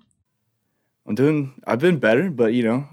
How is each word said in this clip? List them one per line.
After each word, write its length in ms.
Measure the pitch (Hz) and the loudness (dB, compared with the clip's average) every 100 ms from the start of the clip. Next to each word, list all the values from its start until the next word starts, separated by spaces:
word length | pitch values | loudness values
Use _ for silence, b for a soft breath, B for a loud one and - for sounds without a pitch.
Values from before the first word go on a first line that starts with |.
| _ _ _ _ _ _ _ _ _ _ - | _ _ _ _ _ _ _ _ _ _ -8
I'm 80 | 104 | 0
doing, 400 | 143 151 135 - - | 0 0 -4 -8 -4
I've 140 | 117 | 0
been 180 | 170 160 | 0 2
better, 320 | 110 120 190 | 2 2 0
but, 240 | 123 113 | 0 0
you 80 | 123 | 0
know, 240 | 113 123 143 | 0 -2 -6